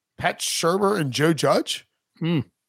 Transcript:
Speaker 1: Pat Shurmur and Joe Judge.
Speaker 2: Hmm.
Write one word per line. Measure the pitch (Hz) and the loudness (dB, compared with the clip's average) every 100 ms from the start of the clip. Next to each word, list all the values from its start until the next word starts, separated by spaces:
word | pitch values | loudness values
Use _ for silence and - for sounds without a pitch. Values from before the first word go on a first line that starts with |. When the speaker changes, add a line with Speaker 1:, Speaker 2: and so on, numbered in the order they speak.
| _ - | _ -4
Speaker 1:
Pat | 170 - | -4 -2
Shurmur | - - 165 190 196 208 | -6 -2 0 2 0 0
and | 143 | -2
Joe | 120 156 | 0 2
Judge. | 156 139 202 - - - _ _ - | 2 2 2 -2 -8 -12 _ _ -6
Speaker 2:
Hmm. | 165 160 - _ | -2 -2 -4 _